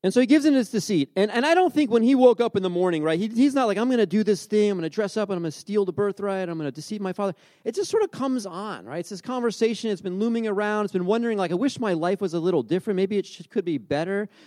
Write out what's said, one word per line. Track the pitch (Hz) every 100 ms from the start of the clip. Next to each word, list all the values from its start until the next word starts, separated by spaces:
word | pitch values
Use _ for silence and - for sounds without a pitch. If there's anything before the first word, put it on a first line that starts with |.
And | 185
so | 240
he | 254
gives | 302 294
in |
his | 269 220
deceit. | 220 - 185 139 -
And, | 208
and | 202 285
I |
don't | 339 359
think | 277 277
when | 233
he | 226 269
woke | 254 233
up | 233 208
in |
the | 190
morning, | 175 180 165
right, | 151 160
he, | 214
he's | 226 277
not | 269 240
like, | 196
"I'm | 240
gonna | 247 196
do | 196
this | 214 196 -
thing, | 208 208
I'm | 190
gonna | 160
dress | 180 202 220
up, | 202
and | 185
I'm |
gonna | 165
steal | 147 - 208 190
the |
birthright, | 165 202 196 202 190 180
I'm | 165
gonna | 147
deceive | 131 151 208
my | 190
father." | 180 202 - _ _ -
It | 370
just | 381
sort | 453
of | 403
comes | - 269 254 202
on, | 170 214 143 92
right? | 151
It's | 175
this | 185
conversation, | - 254 240 202 226 214 226
it's | 202
been | 185 185
looming | 226 233 220
around, | 196 208 214 208
it's |
been | 180 180
wondering, | 226 233 214
like, | 180
"I | 175
wish | 269 -
my | 226
life | 170 170 196
was | 196 170
a |
little | 165 170
different. | 113 180 226 190
Maybe | 190 208
it | -
sh-, | - -
could | 220 175
be | 147
better. | 104 143 170 196 208 _